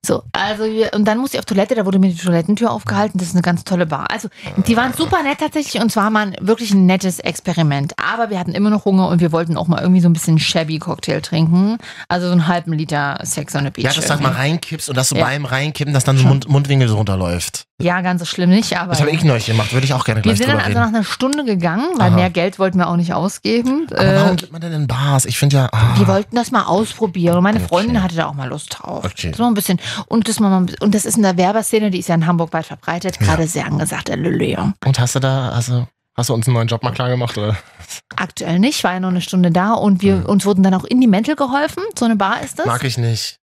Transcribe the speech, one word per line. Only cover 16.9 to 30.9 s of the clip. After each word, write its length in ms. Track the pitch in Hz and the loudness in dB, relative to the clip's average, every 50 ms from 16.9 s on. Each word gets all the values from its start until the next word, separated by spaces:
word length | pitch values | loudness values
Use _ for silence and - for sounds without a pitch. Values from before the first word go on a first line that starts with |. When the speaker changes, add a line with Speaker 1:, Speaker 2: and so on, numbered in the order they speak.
| 110 | 2
Speaker 2:
runterläuft. 680 | 104 107 101 95 92 92 87 87 87 - - - - - _ _ _ | 0 0 0 0 0 0 -2 -2 -4 -4 -8 -10 -12 -16 _ _ _
Speaker 1:
Ja, 200 | - 170 175 185 | -2 0 0 0
ganz 200 | 180 180 180 175 | 0 -2 -2 -2
so 40 | 170 | -4
schlimm 240 | - - - 180 175 | -6 -4 0 4 4
nicht, 260 | 185 220 226 - - | 4 4 2 0 -4
aber 140 | 180 175 180 | -4 -2 -2
Speaker 2:
Das 100 | 170 135 | 0 0
habe 100 | 147 151 | 2 2
ich 120 | 151 165 | 2 2
neulich 240 | 175 151 127 113 104 | 4 4 2 2 0
gemacht, 260 | - 113 110 104 98 | 0 0 0 0 2
würde 120 | 120 131 131 | 0 0 0
ich 100 | 131 135 | 2 0
auch 100 | 127 - | 0 0
gerne 140 | - 110 110 | 0 0 2
Speaker 1:
wir 40 | |
Speaker 2:
gleich 160 | 104 220 226 - | 2 2 2 2
Speaker 1:
sind 100 | 247 269 | 2 2
dann 80 | 294 | 2
Speaker 2:
drüber 100 | 294 - | 0 0
Speaker 1:
also 120 | - - 233 | 0 0 2
Speaker 2:
reden. 120 | 233 226 | 2 2
Speaker 1:
nach 60 | 214 226 | 0 -2
einer 60 | 202 | -2
Stunde 400 | - - - 254 262 285 294 285 | -2 -4 -2 -2 0 0 0 0
gegangen, 420 | 240 208 185 170 170 160 208 269 349 359 | -2 -2 0 0 0 0 -2 -2 -2 0
weil 120 | 254 196 180 | 2 4 4
Speaker 2:
Aha. 80 | - | 4
Speaker 1:
mehr 140 | 180 180 185 | 4 2 2
Geld 280 | 170 180 170 196 190 - | 0 -2 -2 -2 -2 -2
wollten 200 | 196 190 180 185 | -2 0 2 0
wir 100 | 175 165 | 0 2
auch 80 | 170 | 0
nicht 160 | 170 175 170 175 | 0 0 0 -2
ausgeben. 720 | - 165 202 - - _ 202 226 240 233 254 269 302 330 - | -2 -2 -4 -6 -4 _ 0 0 0 0 0 -2 -2 -2 -4
Speaker 2:
Aber 100 | - - - 143 | 0 2 4 4
Speaker 1:
Äh, 80 | 143 | 4
Speaker 2:
warum 200 | 147 156 180 185 | 4 4 4 2
geht 140 | 165 - - | 0 -4 -8
man 80 | 151 165 | -14 -10
denn 120 | 165 170 | -8 -6
in 140 | 160 151 147 123 | -4 -2 -2 -2
Bars? 380 | 120 123 139 143 139 131 - | -2 0 0 2 2 2 0
Ich 120 | - 113 - | 0 -2 0
finde 180 | 143 143 139 | 2 2 4
ja, 120 | 139 131 - | 2 2 2
ah. 220 | - 113 110 120 120 | 2 2 4 4 6
Speaker 1:
wir 120 | 156 202 196 | 4 4 4
wollten 260 | 190 196 208 - - | 4 2 0 0 -2
das 160 | 240 233 - | -2 -2 0
mal 140 | 254 214 - | 0 0 2
ausprobieren 720 | - 165 196 220 208 - - 220 196 165 190 170 170 170 | 2 0 0 0 -2 -2 -2 -2 -2 0 0 2 2 4
und 60 | 180 180 | 4 4
meine 140 | 202 214 220 | 2 2 0
Speaker 2:
Okay. 100 | - - | 0 0
Speaker 1:
Freundin 340 | 170 175 208 240 240 220 | 0 0 2 2 0 0
hatte 140 | 185 180 170 | 0 0 -2
da 100 | 165 160 | -2 -4
auch 80 | 147 143 | -4 -4
mal 140 | 139 135 127 | -6 -6 -6
Lust 200 | 139 151 - - - - | -8 -8 -10 -12 -14 -12
drauf. 260 | - - - - - | -10 -10 -8 -6 -6
Speaker 2:
Okay. 280 | 98 - - - 87 76 | -8 -6 -6 -6 -6 -2
Speaker 1:
So 80 | - 233 | 0 0
ein 100 | 240 226 | 2 2
bisschen. 240 | 208 175 - 185 - - - - - 190 | 0 0 0 -2 -2 -2 -8 -10 -10 -6
Und 220 | _ - 226 208 233 | _ -2 0 0 0
das, 120 | 220 - | 0 0
mal, 260 | 214 196 190 185 180 - - - | 2 2 4 2 0 -2 -2 -2
und 140 | - 214 | 0 0